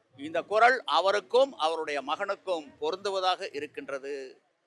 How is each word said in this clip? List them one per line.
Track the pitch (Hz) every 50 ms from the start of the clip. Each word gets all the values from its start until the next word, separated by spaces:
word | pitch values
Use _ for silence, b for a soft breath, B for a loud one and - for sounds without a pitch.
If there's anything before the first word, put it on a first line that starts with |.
| _ _ _
இந்த | - 139 160 165 165
குரல் | 147 - 202 220 233 247 262 220 -
அவருக்கும் | - 147 160 180 196 202 208 185 - - 247 277 277 - -
அவருடைய | 151 160 165 160 156 151 147 143
மகனுக்கும் | 131 143 160 170 202 196 196 - - 190 175 160 143 135 - -
பொருந்துவதாக | 151 156 185 185 196 202 190 190 185 185 180 156 196 -
இருக்கின்றது. | - 143 147 143 - 147 139 135 139 131 131 139 147 135 135 131 - _ _ _ _ _ _